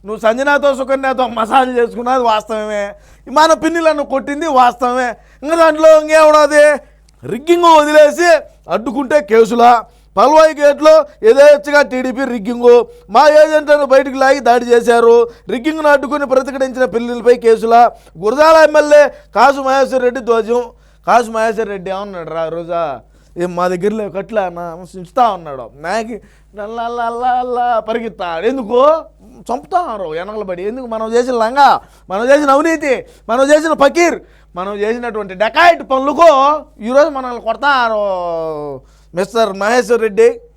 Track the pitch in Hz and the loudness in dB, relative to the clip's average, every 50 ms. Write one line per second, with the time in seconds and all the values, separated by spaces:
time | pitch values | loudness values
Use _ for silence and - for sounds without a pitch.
0 | _ 190 214 202 220 214 226 247 277 285 285 285 285 277 269 247 269 247 269 269 | _ -12 -12 -4 -2 -2 -2 0 -2 0 0 0 0 -2 -2 -2 -4 -4 -4 -4
1 | 269 262 254 220 254 233 220 226 226 214 247 269 254 254 247 240 233 226 190 214 | -4 -4 -2 -2 -4 -4 -4 -6 -4 0 0 0 0 0 -2 -2 -2 -2 -4 -8
2 | 240 240 262 262 240 233 214 214 208 - 220 214 214 214 214 208 202 202 208 - | -4 -4 -2 -2 0 -2 -2 -2 -4 -8 -8 -8 -8 -6 -6 -8 -8 -10 -12 -18
3 | _ _ _ _ _ - 240 294 311 320 320 - 311 320 330 339 330 311 302 294 | _ _ _ _ _ -4 0 2 2 2 2 0 0 -4 -4 0 -2 0 -2 -2
4 | 285 - 262 269 - 277 285 294 339 320 277 254 254 240 247 - 254 247 247 254 | -6 -4 -6 -6 -6 -6 -8 -6 -6 0 2 2 2 2 0 -2 -6 -4 -2 -4
5 | 254 240 214 _ _ _ _ _ 254 294 330 330 330 320 311 311 311 311 311 311 | -4 -6 -8 _ _ _ _ _ -6 -4 0 2 2 2 2 4 4 6 6 6
6 | 302 311 311 320 311 302 302 302 302 285 294 294 294 302 294 254 - _ _ _ | 4 2 2 4 4 6 4 4 2 4 4 4 4 4 2 0 -8 _ _ _
7 | _ _ _ _ - 123 196 240 294 330 349 339 349 330 320 302 294 294 302 302 | _ _ _ _ -12 -12 -12 -10 0 0 0 4 4 6 6 6 4 4 4 4
8 | 302 294 262 311 349 349 330 285 - - _ _ _ - 165 202 226 277 214 269 | 4 4 4 0 2 2 2 2 0 -10 _ _ _ -6 -6 -6 -6 -6 -6 -6
9 | 277 226 - 196 196 196 214 226 226 185 240 233 233 240 247 226 - _ _ _ | -4 0 0 0 0 2 2 2 2 2 2 4 4 4 4 2 -2 _ _ _
10 | _ _ _ 190 214 269 302 311 320 311 311 285 285 294 285 - 294 311 311 320 | _ _ _ 0 2 4 6 6 4 4 2 2 2 2 2 4 4 4 4 4
11 | 294 294 - _ - 220 247 269 285 294 294 285 294 294 285 294 277 196 254 254 | 2 0 -10 _ 2 2 6 6 8 6 6 4 2 0 0 0 0 0 -4 -6
12 | 254 254 226 247 277 247 240 240 190 233 240 240 240 240 240 240 220 - - - | -6 -6 -4 -4 -6 -6 -6 -8 -6 -8 -6 2 4 4 6 4 2 -2 -12 -20
13 | _ - 196 240 285 302 302 302 302 311 311 302 302 285 294 294 285 247 262 269 | _ 0 2 4 4 6 6 6 4 4 2 -2 2 2 2 2 2 2 2 2
14 | 277 277 254 269 269 269 277 285 226 233 240 247 240 240 240 233 233 240 233 233 | 2 0 -2 0 2 2 2 2 2 0 0 0 2 2 0 2 2 2 2 4
15 | 233 233 233 240 233 233 - _ _ - 202 254 233 311 311 320 302 294 285 269 | 4 4 4 4 2 -2 -6 _ _ -8 -8 -6 -4 -6 -6 -2 2 2 2 2
16 | 277 247 285 294 285 240 262 254 262 - 254 269 262 262 226 254 254 202 180 233 | 0 -4 -4 -6 -2 -2 -2 -2 -2 -4 -6 -6 -6 -6 -2 -4 -4 -2 -2 -6
17 | 240 240 240 240 208 240 247 240 233 226 226 214 208 226 226 233 240 220 - - | -6 -6 -8 -2 0 0 0 2 2 2 2 2 0 2 4 4 4 4 0 -8
18 | _ - _ 156 180 208 247 285 302 320 320 320 311 302 302 302 302 294 294 294 | _ -20 _ -6 -6 -4 0 2 4 4 6 6 4 4 4 0 2 4 4 4
19 | 294 262 - - _ _ _ 294 233 277 269 277 269 269 262 269 262 202 247 262 | 4 2 -2 -12 _ _ _ 2 2 2 2 0 -2 -2 0 0 0 0 -2 -2
20 | 247 247 240 269 220 226 233 226 214 208 233 240 240 240 - _ _ _ _ _ | -2 -2 -4 -4 -4 -2 -2 -2 -2 -2 -4 -4 -4 -8 -16 _ _ _ _ _
21 | _ 170 202 240 240 214 226 220 220 233 214 214 226 202 202 190 175 190 185 190 | _ 0 0 0 0 -2 -4 -4 -4 -2 -4 -4 -6 -8 -8 -10 -10 -10 -10 -8
22 | 208 208 190 175 160 156 160 165 165 160 160 170 170 165 175 170 165 151 131 113 | -10 -12 -12 -14 -12 -10 -8 -8 -6 -6 -8 -10 -8 -6 -6 -6 -4 -6 -8 -12
23 | _ _ _ _ _ _ _ 170 175 180 175 175 180 180 185 175 175 208 214 220 | _ _ _ _ _ _ _ -8 -8 -6 -4 -4 -4 -2 -2 -4 -4 -6 -4 -6
24 | 208 196 156 190 190 190 240 214 190 180 170 170 175 170 160 175 185 170 - 190 | -8 -8 -10 -12 -12 -6 -6 -4 -4 -4 -8 -12 -14 -14 -14 -16 -20 -20 -18 -20
25 | 180 170 _ 262 247 226 196 175 165 151 139 131 117 107 113 139 151 170 196 226 | -20 -8 _ 0 0 0 0 -6 -12 -14 -14 -14 -16 -18 _ -14 -10 -6 -6 -6
26 | 226 220 240 190 _ _ _ _ _ _ _ 202 202 214 226 233 233 233 240 240 | -6 -8 -14 -16 _ _ _ _ _ _ _ -16 -14 -12 -10 -10 -10 -8 -8 -6
27 | 233 233 233 233 247 247 247 254 247 254 247 240 240 240 240 220 214 220 233 240 | -8 -8 -6 -4 -4 -4 -4 -4 -4 -6 -6 -4 -4 -2 -4 -4 -4 -6 -8 -8
28 | 226 220 - - 190 175 165 165 185 226 262 269 226 196 240 247 269 302 320 320 | -8 -10 -10 -10 -10 -8 -8 -4 -4 -4 -4 -4 -6 -2 0 2 2 2 2 0
29 | 302 - _ _ _ 214 - 226 185 - 233 277 285 _ 381 359 359 294 226 202 | -4 -14 _ _ _ _ -20 -20 -10 -10 -10 -10 -10 _ -6 -4 -4 -4 -10 -10
30 | 185 156 156 165 180 202 214 220 208 190 180 170 185 208 240 262 254 233 220 220 | -10 -10 -10 -10 -10 -10 -12 -12 -10 -10 -10 -10 -10 -10 -10 -10 -12 -10 -10 -10
31 | 220 220 226 240 247 254 254 233 220 226 262 285 277 254 185 131 - _ _ _ | -8 -4 -2 -2 -2 -2 -2 -2 -2 -2 2 2 4 4 4 0 -4 _ _ _
32 | _ - 180 202 233 254 285 294 302 277 269 277 311 330 320 302 311 285 247 196 | _ -10 -6 -4 0 2 2 2 2 2 0 2 2 0 -2 -2 -2 -4 -4 -4
33 | - - _ _ _ - 226 254 269 277 302 311 311 330 302 190 277 277 - 339 | -6 -16 _ _ _ -4 -2 0 2 2 2 2 2 -2 0 0 0 0 2 2
34 | 349 330 262 - - _ _ _ _ _ _ 175 185 202 208 202 202 214 233 240 | 0 0 0 -4 -12 _ _ _ _ _ _ -12 -10 -10 -8 -6 -4 -4 -4 -6
35 | 240 240 208 214 208 190 190 185 208 226 220 294 339 349 339 277 277 - 269 262 | -8 -10 -8 -10 -10 -10 -4 -4 -4 -2 2 2 4 4 2 0 -2 -4 -4 -2
36 | 269 285 294 277 339 330 294 262 269 285 302 302 294 _ _ _ 208 226 247 277 | -2 -2 2 4 4 6 6 4 2 2 0 -2 -6 _ _ _ -8 0 2 2
37 | 302 330 277 262 262 247 240 233 185 220 226 208 247 285 277 262 240 226 220 214 | 2 2 -2 -8 -10 -10 -12 -10 -8 -8 -8 -2 -2 0 0 0 0 -2 -2 -4
38 | 208 202 190 180 175 175 165 165 160 160 156 147 147 147 139 127 _ _ _ _ | -4 -4 -4 -6 -6 -6 -6 -6 -6 -6 -8 -8 -10 -10 -12 -14 _ _ _ _
39 | _ _ - 170 196 190 226 233 226 202 190 196 202 214 240 254 233 196 240 226 | _ _ -8 -8 -8 -4 -2 -2 -2 -2 -4 -6 -4 0 0 0 0 0 -2 -2
40 | 220 220 196 214 226 240 262 - - _ _ | -2 -4 0 2 2 2 2 -2 -16 _ _